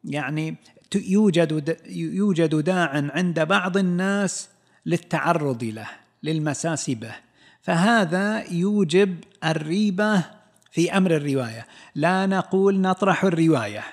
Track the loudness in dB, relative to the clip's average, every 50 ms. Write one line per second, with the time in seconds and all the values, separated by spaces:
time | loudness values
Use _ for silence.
0 | -10 -8 -6 -6 -6 -4 -4 -4 -6 -6 -8 -12 _ -20 _ -20 _ _ -4 -4
1 | -2 2 2 4 4 4 4 4 2 2 0 -4 -2 -4 -6 -6 -8 -12 -8 -8
2 | -6 -4 -2 0 0 0 2 2 2 2 2 0 0 2 2 0 0 0 0 -2
3 | -4 -2 -2 -2 -2 0 0 0 0 2 0 0 0 0 0 0 0 0 0 0
4 | 0 -2 0 0 -2 -2 -4 -8 -14 _ _ _ _ _ _ _ _ -2 -2 -2
5 | -2 -4 -4 -2 0 0 0 2 0 -2 -2 -4 -6 -8 -8 -10 -14 -16 -18 -20
6 | _ _ _ _ -6 -4 -4 -2 -2 -2 -4 -2 -4 -4 -4 -4 -4 -6 -6 -6
7 | -8 -14 -14 -18 _ _ _ _ _ -20 _ _ _ -2 0 2 4 4 4 2
8 | 2 0 0 -2 -2 -2 -2 -4 -6 -4 -2 -2 0 0 2 2 2 4 4 4
9 | 4 2 0 -8 -12 _ _ _ -4 -2 -2 -2 -4 -4 -2 0 0 0 0 0
10 | 0 2 2 0 0 -2 -10 -20 _ _ _ _ _ _ _ 0 0 2 2 2
11 | 2 4 2 0 0 0 -2 -2 -2 -4 -8 -12 -16 -18 -20 -20 -20 -12 _ 0
12 | 0 2 2 2 2 2 0 0 -2 0 0 2 2 4 4 2 2 0 2 2
13 | 2 2 2 4 2 0 2 4 4 4 4 2 0 -4 -8 -10 -12 -14